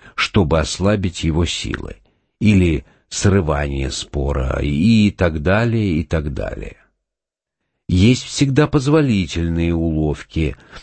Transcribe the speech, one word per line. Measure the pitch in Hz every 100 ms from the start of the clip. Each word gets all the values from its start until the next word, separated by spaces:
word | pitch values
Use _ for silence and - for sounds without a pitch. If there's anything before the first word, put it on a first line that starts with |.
| -
чтобы | - - 107 85 80
ослабить | 71 - 95 104 92 -
его | 82 78
силы, | 85 - - - - - _ _ _ _
или | 107 98 87 73 - _ _
срывание | - 101 98 76 73 73 69 65
спора, | - - 73 69 67 65 -
и | 69 71 104 113 104
так | - 87 78
далее, | 76 101 117 113 104 80
и |
так | 87 82 73
далее. | 65 50 - - - _ _ _ _ _ _ _ _ _ _ -
Есть | 90 107 127
всегда | - - 139 131 151
позволительные | 151 131 160 143 101 85 85 85 82 85
уловки, | 85 82 78 76 73 - 82 76 - - -